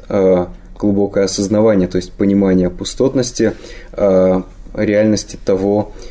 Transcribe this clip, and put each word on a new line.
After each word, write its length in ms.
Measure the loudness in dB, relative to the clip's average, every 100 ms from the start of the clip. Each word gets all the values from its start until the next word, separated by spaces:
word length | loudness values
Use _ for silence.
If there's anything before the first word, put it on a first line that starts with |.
| -6
а, 420 | 0 2 2 0 -8 -20 -4
глубокое 460 | -2 0 0 0
осознавание, 640 | -2 -2 0 2 4 2 0
то 80 | -2
есть 160 | -6
понимание 580 | -2 0 2 4 2 0
пустотности, 840 | -4 -8 -2 0 0 -2 0 -2 -2 -14 -18 -14
а, 520 | -2 2 4 4 2 -2 -14 -12
реальности 640 | -4 0 2 2 0 -4 -8
того, 500 | -2 0 2 0 -2 -8 -18